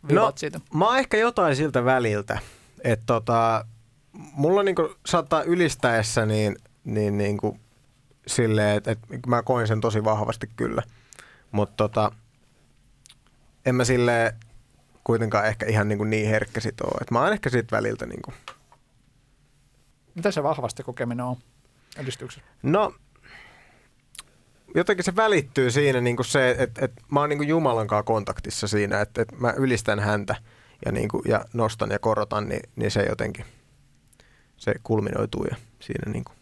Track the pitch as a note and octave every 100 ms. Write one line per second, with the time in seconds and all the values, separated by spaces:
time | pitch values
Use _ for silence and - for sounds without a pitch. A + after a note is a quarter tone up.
0 | C#3 E3 A3 - D3+ - - D3+ G3+ B3+
1 | C4 G#3+ A#3 A#3+ F3 C3+ D3+ B2+ A#2+ C3
2 | A#2 G#2 G2+ G#2+ - - - - - A2
3 | A2+ A#2 A2+ A#2 A2+ A2 A2+ - _ _
4 | _ - D#3 C#3 C#3+ G3 G3 F3 D#3+ -
5 | - F3 D3 D#3+ D#3 F3 E3 - B2+ A2+
6 | G#2+ - A2 G#2+ G#2+ - - _ - G#2+
7 | G#2 G2+ G2+ G#2 G#2+ - _ _ _ _
8 | _ _ - - A#2 G#2+ G#2 G#2 A2 A2
9 | - B2+ B2 A#2+ A#2 B2 A2 A2 A2+ G#2+
10 | G#2+ G#2+ G#2+ - - - A#2+ - - -
11 | _ - - - _ G#2 G#2 - G#2+ A2
12 | G#2+ - _ _ _ _ _ _ _ _
13 | - - _ _ _ _ - B2 A#2+ B2
14 | A#2+ A#2 A2+ A2+ - - _ _ _ _
15 | - A#2 A2 G#2 G#2+ G#2+ - G#2+ G#2 G#2
16 | G#2+ A2 G#2+ G#2+ G#2+ A2+ G#2+ - - G1+
17 | - A#2 D#3 G#3+ C3+ B2 A#2 A2 G#2+ A2
18 | A#1 - - - - - _ _ _ _
19 | _ _ _ _ _ _ _ _ _ _
20 | _ - F#3 - C#3+ D3+ A#2+ - C3+ A#2+
21 | A#2+ A#2+ B2 B2+ _ _ _ _ _ -
22 | C3 - A#2+ - - _ B2+ F3+ G#3+ -
23 | _ _ - - - - - _ _ _
24 | _ - - _ _ _ _ - F3 G3
25 | F#3 F3+ A3 F#3+ C#3+ - B2+ B2 C#3+ B2+
26 | A#2+ A#2+ B2+ C#3+ B2+ B2 B2 - C3+ -
27 | - C#3+ D3 C#3+ D3 E3 D3 A2+ G#2+ G#2
28 | G#2 A2 G2 - - - G#2 G#2+ G2+ G2+
29 | G#2 - A2+ - A#2+ - C3 A#2 - G#2
30 | G#2 G#2 G2 - - - - _ - -
31 | G#2+ - - A2 - A#2 A2 - G#2+ G#2
32 | A2+ G#2+ G#2 G#2+ G#2+ - - - G#2 G#2
33 | G2 A2+ A2 - - - _ _ _ _
34 | _ _ - _ _ _ - G#2 - A2
35 | G2+ G#2+ G#2+ - - - - _ - -
36 | - A2 B2+ -